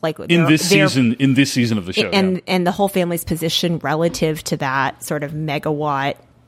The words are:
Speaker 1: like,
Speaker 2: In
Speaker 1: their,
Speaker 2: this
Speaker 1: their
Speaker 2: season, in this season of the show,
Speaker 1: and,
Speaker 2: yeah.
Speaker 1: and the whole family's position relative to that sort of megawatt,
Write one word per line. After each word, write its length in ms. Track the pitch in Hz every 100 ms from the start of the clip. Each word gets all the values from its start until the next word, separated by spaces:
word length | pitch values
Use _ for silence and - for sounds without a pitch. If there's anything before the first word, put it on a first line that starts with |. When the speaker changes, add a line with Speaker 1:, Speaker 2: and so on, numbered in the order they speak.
Speaker 1:
like, 160 | - 156
Speaker 2:
In 80 | -
Speaker 1:
their, 180 | 175 147
Speaker 2:
this 240 | 156 180
Speaker 1:
their 160 | 196 190
Speaker 2:
season, 260 | 131 120 117
in 160 | 139 131
this 180 | 139
season 240 | 131 120 110
of 60 | 87
the 80 |
show, 160 | 214 214
Speaker 1:
and, 260 | 196 190 185
Speaker 2:
yeah. 60 | -
Speaker 1:
and 200 | 185 175
the 40 |
whole 180 | 196 196
family's 360 | 190 175 170 -
position 540 | 160 160 - 175 165
relative 640 | 139 156 170 165 156 156 -
to 120 | 151
that 440 | 139 135 135 -
sort 220 | - 151 147
of 80 |
megawatt, 840 | 156 156 147 160 147 151 139 139 - _ _